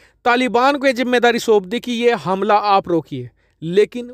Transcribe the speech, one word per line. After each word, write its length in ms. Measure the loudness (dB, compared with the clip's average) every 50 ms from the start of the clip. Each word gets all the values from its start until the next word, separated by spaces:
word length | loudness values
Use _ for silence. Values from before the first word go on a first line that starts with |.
| _ _ _ _ -2
तालिबान 520 | 0 0 2 0 0 2 2 2 2 2
को 100 | 2 0
ये 60 | 0 0
जिम्मेदारी 460 | 0 0 0 0 2 2 2 0 0
सौंप 240 | 2 2 2 2 2
दी 140 | -2 -6 -6
कि 120 | -4 -4 -4
ये 180 | 0 2 0 0
हमला 420 | 0 -2 -4 -4 -2 0 2 0
आप 320 | 2 2 2 2 2 2
रोकिए, 420 | 0 -2 -2 -4 -6 -12 -12 -12 -14 _ _ _ _ _ -12
लेकिन 500 | -8 -2 2 2 2 0 -2 -12 -12 -12